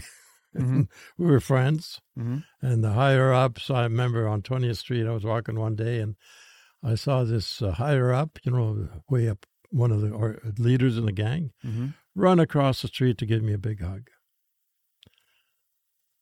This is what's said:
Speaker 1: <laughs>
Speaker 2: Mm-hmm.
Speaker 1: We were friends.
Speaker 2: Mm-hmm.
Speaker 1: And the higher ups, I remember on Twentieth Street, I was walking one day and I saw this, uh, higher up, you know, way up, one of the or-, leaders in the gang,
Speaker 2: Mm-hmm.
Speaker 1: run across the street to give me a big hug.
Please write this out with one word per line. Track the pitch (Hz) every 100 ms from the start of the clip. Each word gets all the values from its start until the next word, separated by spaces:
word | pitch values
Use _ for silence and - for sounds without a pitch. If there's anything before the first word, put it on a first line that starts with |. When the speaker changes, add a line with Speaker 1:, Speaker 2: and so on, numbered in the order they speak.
| -
Speaker 1:
<laughs> | - _ _ _ -
Speaker 2:
Mm-hmm. | 127 135 104 - - -
Speaker 1:
We | 175
were | 135
friends. | - 131 131 156 - - _ -
Speaker 2:
Mm-hmm. | 117 131 - _ 131
Speaker 1:
And | 117
the | 110
higher | 104 139 135 131
ups, | 127 131 117 -
I | 131
remember | 120 113 123 117 110
on | 107
Twentieth | - 127 123 110
Street, | - 120 113
I |
was | 117
walking | 107 113 110 107
one | 110 107
day | 113 120
and | 107 104 _ - - _ _ _
I | 117
saw | 113 - 131
this, | 120 113 92 -
uh, | 101
higher | 85 139 139 123
up, | 127 156 -
you | -
know, | 123 110 107 85 82 -
way | 127 117
up, | 101 - _ _
one | 151 120
of | 107
the | 107
or-, | 110 110 107 113 104
leaders | 117 127 131 113
in |
the | 110
gang, | 92 107 147 147 -
Speaker 2:
Mm-hmm. | 127 113 131 151 _
Speaker 1:
run | 185 185 180
across | 160 147 139 127
the | -
street | - 127 117
to | 110
give | 113
me | 107
a | 104
big | 101 104
hug. | 87 95 120 _ _ _ _ _ _ _ _ _ - _ _ _ _ _ _ _ _ _ _ _